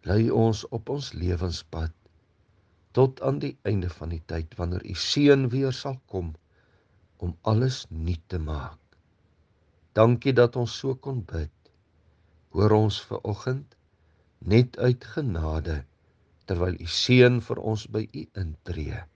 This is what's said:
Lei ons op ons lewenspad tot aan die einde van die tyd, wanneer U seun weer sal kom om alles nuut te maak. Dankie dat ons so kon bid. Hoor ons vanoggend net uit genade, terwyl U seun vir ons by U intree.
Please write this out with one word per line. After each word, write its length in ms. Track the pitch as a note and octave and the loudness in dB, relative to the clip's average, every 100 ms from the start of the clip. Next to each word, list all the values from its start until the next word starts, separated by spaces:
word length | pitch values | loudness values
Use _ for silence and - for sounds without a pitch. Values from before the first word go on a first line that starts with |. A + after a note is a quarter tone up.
Lei 260 | - G#2 A2+ | 2 2 2
ons 340 | - A2+ G#2+ - | 4 2 0 -6
op 200 | A#2 C#3 | -10 -8
ons 240 | C#3+ C3+ | -8 -8
lewenspad 800 | - F2 F2 F2+ E2+ - E2 D#2+ - _ _ _ _ _ _ _ _ _ | -6 -4 -2 -4 -6 -10 -8 -8 -10 _ _ _ _ _ _ _ _ _
tot 260 | - C3 C3+ | 2 2 2
aan 160 | C3+ C#3+ | -4 -2
die 180 | D3 - | -6 -6
einde 260 | G#2 G#2 F2 | -2 -2 -2
van 200 | - E2 | -6 -8
die 140 | E2 - | -8 -6
tyd, 300 | E2 D#2+ - | -8 -8 -6
wanneer 280 | F2 F2+ | -6 -6
U 100 | - | -8
seun 540 | F2 - - C#3+ C#3 C3 | -8 -4 4 6 6 4
weer 240 | C3 C3+ | 0 -2
sal 280 | B2+ C#3+ C3 _ | -4 -8 -12 _
kom 280 | F#2+ E2+ D#2 _ _ _ _ _ _ _ _ | -8 -8 -10 _ _ _ _ _ _ _ _
om 160 | F2 - | -10 -6
alles 420 | - A2 B2+ B2+ - | 0 2 0 -4 -10
nuut 340 | E2 D#2+ E2+ _ | -6 -4 -4 _
te 120 | F2+ | -8
maak. 400 | D#2 D2+ B1+ - _ _ _ _ _ _ _ _ _ _ _ - | -6 -6 -8 -16 _ _ _ _ _ _ _ _ _ _ _ 4
Dankie 360 | A2+ A#2+ C#3 | 6 6 2
dat 240 | A#2+ A#2+ B2 | 4 4 2
ons 180 | A#2 - | -6 -4
so 160 | C3+ | -6
kon 280 | B2+ C#3 C3 | -6 -6 -8
bid. 280 | E2+ E2+ D2+ _ _ _ _ _ _ _ _ _ _ | -6 -8 -8 _ _ _ _ _ _ _ _ _ _
Hoor 180 | F2 G#2 | 2 6
ons 240 | G#2+ G#2+ - - | 6 4 -2 -8
vanoggend 720 | - - G2+ - C3 C#3+ _ _ _ _ _ _ _ | -8 -6 -6 -4 -6 -8 _ _ _ _ _ _ _
net 400 | - A2 B2 - | 4 4 4 2
uit 260 | B2+ B2+ | 0 0
genade, 800 | - - C#3 E2 D#2 D#2 D#2+ D2+ - _ _ _ _ _ - | -6 -6 -4 -2 -2 -2 -4 -6 -8 _ _ _ _ _ -6
terwyl 280 | F2+ F2+ F2 | -2 -2 -4
U 60 | E2 | -6
seun 540 | - - B2+ B2 B2 | -4 4 6 6 4
vir 160 | A2 - - | -4 -6 -4
ons 140 | G#2+ - | -6 -6
by 200 | G#2+ A2 | -8 -6
U 200 | - - G2+ | -12 -14 -8
intree. 600 | E2+ D#2 - E2+ C#2+ C#2 - | -8 -8 -10 -8 -6 -10 -14